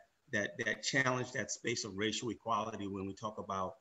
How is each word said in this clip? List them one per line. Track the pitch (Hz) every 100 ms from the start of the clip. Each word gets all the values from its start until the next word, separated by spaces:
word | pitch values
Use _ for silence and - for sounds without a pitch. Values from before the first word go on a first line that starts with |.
| - _ -
that, | 113 101 -
that | 110 107
challenge | - 139 131 127 117
that | 131 104
space | - 123 117 110
of | 95
racial | 110 104 123
equality | 98 113 107 110 104 98
when | 98 98
we | 95
talk | 110 104
about | 98 95 92 -